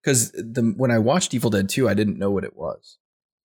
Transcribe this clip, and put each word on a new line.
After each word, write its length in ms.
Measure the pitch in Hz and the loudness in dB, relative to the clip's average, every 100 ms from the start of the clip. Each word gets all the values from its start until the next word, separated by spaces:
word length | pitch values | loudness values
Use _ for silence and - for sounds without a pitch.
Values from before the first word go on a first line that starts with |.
'cause 280 | 151 127 113 | 2 0 0
the, 420 | - 113 120 113 - | -6 -8 -2 -2 0
when 120 | 127 | 0
I 80 | 117 | 2
watched 360 | 110 175 - 120 | 4 2 0 -2
Evil 160 | 113 | 0
Dead 180 | 107 101 | 0 0
Two, 180 | - 120 | 0 2
I 60 | |
didn't 240 | 101 107 - | 2 0 0
know 140 | 101 | -2
what 120 | 98 | -2
it 120 | - - | -4 -8
was. 420 | 76 - - - _ _ _ _ | -10 -10 -16 -20 _ _ _ _